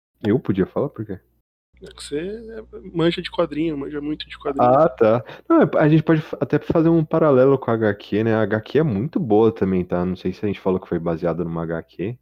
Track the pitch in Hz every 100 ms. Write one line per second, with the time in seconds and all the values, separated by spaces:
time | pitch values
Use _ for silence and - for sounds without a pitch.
0 | _ _ 104 104 - 95 90 95 139 -
1 | 107 92 _ _ _ _ _ _ - -
2 | - 143 185 220 226 226 220 208 190 170
3 | 170 175 165 - 165 147 165 143 143 147
4 | 147 151 - - 147 135 123 135 165 -
5 | 110 120 - - - 330 180 - 151 156
6 | 165 160 - - 139 147 - 170 160 165
7 | 156 160 156 131 135 135 123 113 110 101
8 | - 101 113 110 104 107 - 139 160 98
9 | 139 226 123 104 113 110 95 92 87 87
10 | 90 90 95 90 104 95 98 92 - 87
11 | 85 82 85 82 82 82 82 82 - -
12 | 95 123